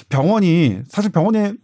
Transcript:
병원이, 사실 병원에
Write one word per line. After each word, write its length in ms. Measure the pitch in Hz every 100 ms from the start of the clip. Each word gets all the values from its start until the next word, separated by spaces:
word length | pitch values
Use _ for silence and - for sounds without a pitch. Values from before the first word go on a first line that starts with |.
| -
병원이, 680 | 135 156 220 185 165 143 95 131
사실 240 | - 208
병원에 420 | 170 185 220 202 208